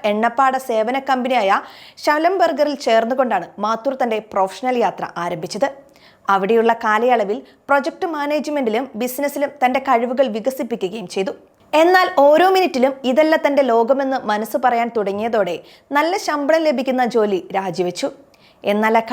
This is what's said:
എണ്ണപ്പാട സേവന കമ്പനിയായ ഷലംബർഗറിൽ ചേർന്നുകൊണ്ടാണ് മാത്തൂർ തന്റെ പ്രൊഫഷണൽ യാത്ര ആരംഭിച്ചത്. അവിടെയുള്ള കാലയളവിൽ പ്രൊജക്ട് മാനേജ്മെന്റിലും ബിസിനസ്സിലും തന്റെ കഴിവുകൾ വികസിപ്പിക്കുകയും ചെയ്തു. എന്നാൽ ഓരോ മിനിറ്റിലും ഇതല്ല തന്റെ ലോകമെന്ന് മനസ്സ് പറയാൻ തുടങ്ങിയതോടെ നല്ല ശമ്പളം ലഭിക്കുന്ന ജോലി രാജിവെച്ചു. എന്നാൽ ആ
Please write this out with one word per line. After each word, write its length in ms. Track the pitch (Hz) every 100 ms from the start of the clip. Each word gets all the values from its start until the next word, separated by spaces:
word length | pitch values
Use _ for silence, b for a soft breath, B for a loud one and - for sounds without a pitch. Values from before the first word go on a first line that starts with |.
| 214
എണ്ണപ്പാട 520 | 208 233 233 269 262
സേവന 420 | 262 220 220 269
കമ്പനിയായ 640 | 269 262 240 254 196 220 B B B - -
ഷലംബർഗറിൽ 720 | 302 320 381 339 285 294 277
ചേർന്നുകൊണ്ടാണ് 720 | 254 226 226 254 247 196 165 -
മാത്തൂർ 380 | 208 226 277 262
തന്റെ 160 | 247 220 214
പ്രൊഫഷണൽ 440 | 208 190 - 254 247
യാത്ര 300 | 196 175 170 -
ആരംഭിച്ചത്. 760 | 175 175 160 208 - - - b b b -
അവിടെയുള്ള 440 | 196 190 226 226
കാലയളവിൽ 680 | 233 226 214 247 240 196 240 B B -
പ്രൊജക്ട് 380 | 285 302 - 359
മാനേജ്മെന്റിലും 840 | 302 285 302 311 294 240 214 269 208
ബിസിനസ്സിലും 540 | 247 - 285 285 277 - 247
തന്റെ 140 | 262
കഴിവുകൾ 480 | 262 240 240 254 269
വികസിപ്പിക്കുകയും 800 | 214 247 262 233 226 185 220 180
ചെയ്തു. 240 | - 190 - _ _ _
എന്നാൽ 380 | 302 339 370 359 311
ഓരോ 320 | 285 302 370
മിനിറ്റിലും 440 | 381 359 262 262 269
ഇതല്ല 320 | 247 262 311 311 302
തന്റെ 140 | 285
ലോകമെന്ന് 560 | 262 226 233 269 269 262
മനസ്സ് 340 | 208 208 226 294
പറയാൻ 340 | 247 233 233 233
തുടങ്ങിയതോടെ 600 | 202 202 226 220 180 165 B B _
നല്ല 260 | 277 320 392
ശമ്പളം 440 | 392 294 277 320
ലഭിക്കുന്ന 440 | 311 262 262 254 240
ജോലി 420 | 233 208 190 - 190
രാജിവെച്ചു. 560 | 190 170 180 175 277 - - b b b
എന്നാൽ 340 | - 208 220 226
ആ 40 | 226